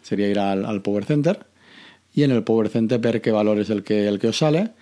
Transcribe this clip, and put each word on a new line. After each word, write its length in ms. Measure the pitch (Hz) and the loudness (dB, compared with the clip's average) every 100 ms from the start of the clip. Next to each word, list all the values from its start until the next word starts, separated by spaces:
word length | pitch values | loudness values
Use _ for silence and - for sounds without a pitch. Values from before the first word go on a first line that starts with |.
sería 260 | - 101 101 | -8 -2 0
ir 100 | 101 | 0
al, 260 | 98 95 110 | 0 -2 -4
al 160 | 101 | -4
Power 220 | 101 101 | -4 -4
Center 420 | 104 147 151 208 - _ - - - - _ | 0 0 0 -2 -8 _ -20 -20 -20 -20 _
y 120 | 143 | 0
en 80 | 143 | 2
el 100 | 120 | 2
Power 260 | 110 113 107 | 2 0 2
Center 300 | 123 110 120 | 0 0 0
ver 240 | 117 113 | 0 0
qué 80 | 117 | 0
valor 300 | 107 107 104 | 2 2 0
es 100 | 101 | 0
el 140 | 104 | -4
que, 240 | 98 104 104 | 0 0 0
el 100 | 101 | 0
que 100 | 113 | -2
os 100 | - | 0
sale 320 | 156 160 226 - | 2 2 -2 -8